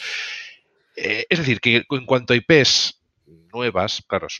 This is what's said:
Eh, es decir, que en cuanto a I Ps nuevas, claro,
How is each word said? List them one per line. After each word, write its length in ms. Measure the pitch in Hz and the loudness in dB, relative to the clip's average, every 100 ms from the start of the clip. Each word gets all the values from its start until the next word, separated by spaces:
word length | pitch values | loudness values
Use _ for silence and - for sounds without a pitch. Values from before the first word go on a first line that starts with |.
| - - - - - - _ _ _ - | -10 -10 -10 -12 -16 -20 _ _ _ -8
Eh, 300 | - 107 - | -4 -4 -2
es 100 | 175 | -2
decir, 220 | 131 107 | 0 0
que 240 | 120 117 - | 2 2 0
en 160 | 135 123 | -6 0
cuanto 260 | 127 120 | 0 2
a 40 | 123 | 0
I 40 | |
Ps 540 | - 156 123 - - - _ _ _ 82 85 | 4 4 6 2 -2 -6 _ _ _ -20 _
nuevas, 520 | 113 120 92 104 - - | -6 -2 0 -2 -4 -4
claro, 200 | 95 80 - | -6 -6 -14